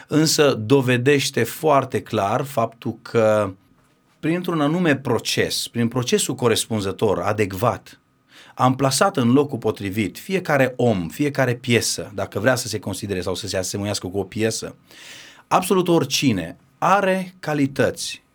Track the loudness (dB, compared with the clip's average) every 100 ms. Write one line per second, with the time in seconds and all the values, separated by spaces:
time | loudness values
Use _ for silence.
0 | -2 2 2 4 2 2 2 4 4 2
1 | 4 2 2 -2 -2 -2 2 2 2 -4
2 | -4 -2 0 0 -2 -2 -4 -4 -8 -8
3 | -4 2 4 4 0 -4 _ _ _ _
4 | _ _ -2 -2 -2 0 0 2 2 0
5 | 0 -2 -2 -2 -2 -4 -4 -2 -2 0
6 | 0 0 0 0 2 2 0 -2 -4 0
7 | 0 2 0 0 -2 0 -2 -2 -8 -20
8 | _ _ _ -20 -16 0 2 2 0 2
9 | 2 2 4 4 4 0 -4 -2 -4 -2
10 | -2 -4 -6 -4 0 2 2 2 0 0
11 | -2 -4 -2 0 0 -2 0 2 2 -4
12 | -8 -8 -6 0 0 0 -2 -8 -6 -8
13 | -4 -4 -4 -6 -4 -4 -4 -4 -4 -4
14 | -4 -6 -6 -2 -2 -2 -8 -14 _ -20
15 | -20 -20 -20 -20 _ 0 2 2 4 2
16 | 2 0 2 0 -4 -12 _ _ 2 2
17 | 2 0 -4 -10 -6 -2 0 0 0 -2
18 | -8 -10 _